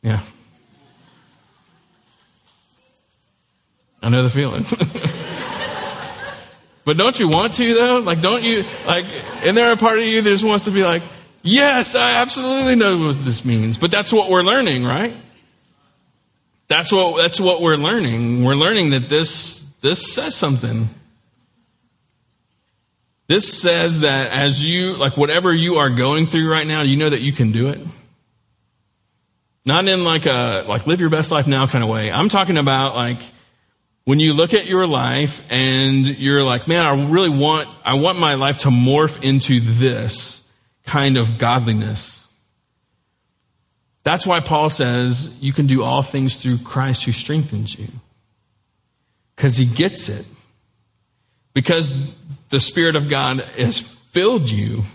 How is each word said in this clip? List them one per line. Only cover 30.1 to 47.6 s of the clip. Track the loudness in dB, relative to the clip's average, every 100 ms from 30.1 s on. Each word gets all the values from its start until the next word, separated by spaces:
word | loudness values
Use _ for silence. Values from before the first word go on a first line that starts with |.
| 0
a, | 0 0 0 -2 -2
like, | -4 0
live | 0
your | 2
best | 0 0
life | 0 2
now | 2 2
kind | 0
of | 0
way. | -2 -2
I'm | 0 0
talking | 0 0 0
about, | 2 0 0
like, | -2 -4 -6 -10 _ _ _ _ _ _ _
when | 0 2
you | 4
look | 4 2
at | 2
your | 2 0 2
life | 0 0 0 -2 -6 -4
and | 0 2 2 2 2 0
you're | 0 0 2
like, | 2 0 0
"Man, | 2 2
I | 0
really | 0 2 2
want, | 2 2 0 -4 -8
I | -2
want | 0 0 0
my | 0 0
life | -2 0
to | 2
morph | 4 4 4 0 0
into | 0 0 2 0
this | 2 2 0 0 -6 -8 -12 -16 _ _ _ _ -4
kind | 0 2 2
of | 2 0
godliness." | 0 0 0 -2 -2 -8 -10 -18 -20 _ _ _ _ _ _ _ _ _ _ _ _ _ _ _ _ _
That's | -2 -2 0
why | -2
Paul | 0 0 0
says | 0 0 0 0 -2 -4 -6
you | -4
can | 0 2
do | 2
all | 2 0
things | 0 -2 -2 -2
through | -2 -2
Christ | -4 -4 -2 -2
who | -2
strengthens | -4 -2 -4 -2 -4